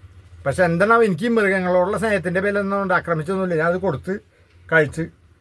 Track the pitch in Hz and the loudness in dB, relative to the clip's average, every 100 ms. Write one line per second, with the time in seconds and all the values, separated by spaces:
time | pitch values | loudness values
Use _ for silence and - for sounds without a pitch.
0 | - - - - 139 135 175 170 208 233 | -20 -20 -20 -8 -4 0 2 2 4 4
1 | 220 165 233 226 196 190 180 180 185 208 | 4 0 0 2 2 0 2 2 2 0
2 | 220 202 170 180 202 202 196 202 190 175 | 0 -2 -2 -2 0 -2 -2 -2 0 -2
3 | 165 160 156 190 185 160 170 180 190 135 | -2 -4 -2 -4 -2 0 0 0 -2 -4
4 | - 196 - _ _ _ - 160 143 160 | -6 -10 -12 _ _ _ 0 2 2 -2
5 | 165 - _ _ | -10 -12 _ _